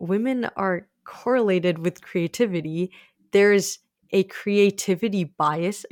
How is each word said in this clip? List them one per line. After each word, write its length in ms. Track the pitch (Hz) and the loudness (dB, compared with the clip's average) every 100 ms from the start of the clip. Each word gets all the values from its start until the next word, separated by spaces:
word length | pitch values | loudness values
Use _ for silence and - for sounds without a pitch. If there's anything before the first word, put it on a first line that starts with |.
women 460 | 175 202 247 254 226 - | -4 -2 0 -2 -4 -4
are 320 | 190 180 - _ | -2 -4 -6 _
correlated 720 | - - 240 254 214 185 180 160 | -20 -10 -2 0 2 2 0 -2
with 240 | 175 - | -4 -6
creativity, 920 | - 185 170 - 233 175 156 160 185 - - _ _ | -6 -4 -2 0 -2 -2 -4 -4 -6 -8 -20 _ _
there's 460 | 202 202 202 196 - _ _ _ | 4 6 4 2 -8 _ _ _
a 140 | 196 | -2
creativity 1000 | 190 - 208 202 202 196 - 180 226 196 | -2 -4 -2 4 4 2 -2 -2 -2 -2
bias 640 | 160 - 151 156 175 208 - | -4 -2 -2 0 -4 -6 -10